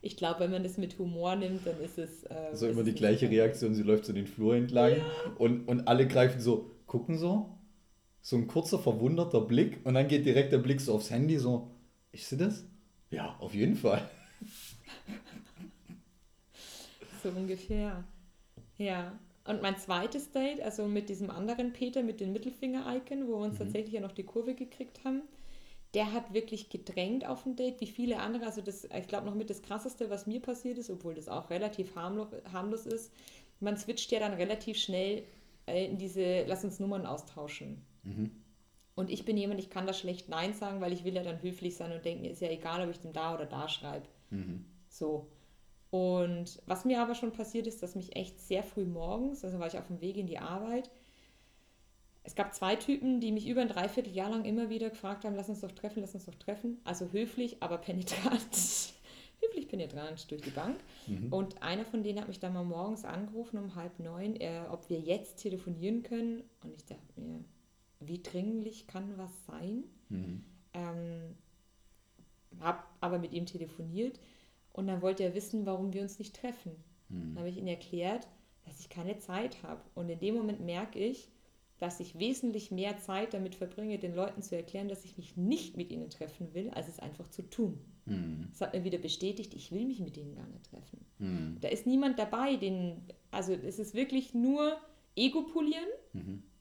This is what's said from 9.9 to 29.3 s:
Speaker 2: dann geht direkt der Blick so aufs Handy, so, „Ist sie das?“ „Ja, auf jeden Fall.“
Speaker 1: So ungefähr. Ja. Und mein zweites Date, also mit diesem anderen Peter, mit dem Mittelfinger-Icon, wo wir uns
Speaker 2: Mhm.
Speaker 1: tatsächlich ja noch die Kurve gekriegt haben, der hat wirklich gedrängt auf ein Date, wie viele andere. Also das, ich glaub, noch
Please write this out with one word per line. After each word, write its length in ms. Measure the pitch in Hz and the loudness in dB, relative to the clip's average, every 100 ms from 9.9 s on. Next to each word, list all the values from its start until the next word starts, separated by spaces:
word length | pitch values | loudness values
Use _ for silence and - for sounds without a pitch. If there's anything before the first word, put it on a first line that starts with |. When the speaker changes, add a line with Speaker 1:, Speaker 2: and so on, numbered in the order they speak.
| 127 | 6
Speaker 2:
dann 120 | 143 | 8
geht 180 | 147 143 | 6 8
direkt 280 | 127 139 | 8 10
der 60 | 127 | 6
Blick 200 | 123 135 | 6 4
so 140 | - | 6
aufs 160 | 107 - | 4 4
Handy, 260 | 117 143 156 | 4 6 6
so, 340 | 123 120 - - - _ _ | 6 4 0 -14 -20 _ _
„Ist 160 | - - | -12 -4
sie 80 | 135 | 2
das?“ 280 | 190 208 - - - _ - | 4 2 -6 -20 -20 _ -8
„Ja, 240 | - - - | -4 -4 -6
auf 140 | - | -4
jeden 220 | 101 131 - | 4 4 6
Fall.“ 340 | 117 98 - - - - - - - - - - - 208 - - - - 185 - - - - - - _ _ - - - - - - 196 | 6 4 2 -12 -20 -16 -16 -14 -16 -16 -18 -18 -10 -12 -10 -18 -18 -16 -16 -16 -20 -20 -20 -20 -20 _ _ -20 -18 -16 -18 -18 -18 -6
Speaker 1:
So 60 | 196 | -4
ungefähr. 720 | 180 190 185 - 208 208 180 180 - - - _ - - - | -2 -2 -4 0 2 2 -2 -8 -14 -20 -20 _ -20 -20 -4
Ja. 400 | 202 180 175 214 - - - | 0 0 -2 -8 -16 -14 -4
Und 160 | 214 | 0
mein 160 | 196 190 | 0 -2
zweites 540 | - 180 214 285 277 | 0 0 0 -4 -2
Date, 300 | 269 269 285 | 0 0 0
also 260 | 220 214 208 | -4 -2 0
mit 220 | 208 208 | 0 0
diesem 200 | 190 196 | -4 -4
anderen 440 | 170 208 240 247 | -2 -2 0 -2
Peter, 300 | 240 254 262 | -2 -2 0
mit 160 | 233 220 | 0 0
dem 120 | 190 | -2
Mittelfinger-Icon, 920 | 202 254 - 262 262 262 247 254 277 262 | -2 -4 -4 -2 -2 0 -2 -2 -4 -2
wo 120 | 214 | 0
wir 60 | 208 | 0
uns 100 | 202 | -2
Speaker 2:
Mhm. 40 | |
Speaker 1:
tatsächlich 340 | 208 208 214 | -2 -2 -2
ja 80 | 214 | -4
noch 100 | 196 | -4
die 120 | 196 | -6
Kurve 300 | 190 233 233 | -4 -2 -2
gekriegt 500 | 254 254 - 240 - | -4 -6 -8 -12 -6
haben, 200 | 262 269 294 - - - - - - 208 | -2 -2 -4 -14 -12 -12 -14 -16 -2 0
der 180 | 208 | 2
hat 200 | 226 226 | 0 0
wirklich 360 | 202 220 214 - | -2 -2 -8 -8
gedrängt 560 | 180 185 185 185 254 - | -10 -6 -2 0 0 -2
auf 200 | 254 269 | -4 -4
ein 100 | 247 | 0
Date, 260 | 254 254 | -2 -2
wie 60 | 214 | -6
viele 320 | - 240 214 | -2 0 0
andere. 260 | 202 233 226 | 0 -2 -2
Also 160 | 214 | -4
das, 220 | 196 196 - | -6 -8 -8
ich 220 | - 180 | -8 -4
glaub, 180 | 202 | -4
noch 80 | 202 | -2